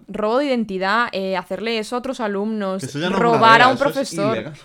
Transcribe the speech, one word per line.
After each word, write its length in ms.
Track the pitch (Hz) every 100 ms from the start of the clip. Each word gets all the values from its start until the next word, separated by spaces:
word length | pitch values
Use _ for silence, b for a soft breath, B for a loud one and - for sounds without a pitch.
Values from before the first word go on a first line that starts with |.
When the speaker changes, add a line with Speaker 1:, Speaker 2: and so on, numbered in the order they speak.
| -
Speaker 1:
Robo 320 | 202 214 247
de 60 | 294
identidad, 640 | 247 214 190 185 220 240
eh, 260 | 190 190 185
hacerle 400 | 180 185 220 226
eso 180 | 214 247
a 40 |
otros 200 | 254 254
alumnos, 600 | 214 196 214 214 196 190
Speaker 2:
Que 60 | 135
eso 100 | 139
ya 140 | 175
no 40 | 196
es 40 |
una 100 | 233
Speaker 1:
robar 300 | 226 226 226
a 60 | 254
Speaker 2:
regla, 0 |
Speaker 1:
un 60 | 262
Speaker 2:
eso 80 | 277
es 80 |
Speaker 1:
profesor. 400 | 269 277 170 202 226
Speaker 2:
ilegal. 180 | 120 147